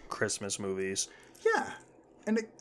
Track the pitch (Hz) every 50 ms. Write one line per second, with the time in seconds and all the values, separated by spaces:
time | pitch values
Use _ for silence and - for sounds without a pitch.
0 | - - - - 110 101 - - 104 101 98 - 101 98 95 95 95 95 98 -
1 | - - - - - - - - - 440 440 - - - - - - - - -
2 | - - - - - 208 220 226 220 - - -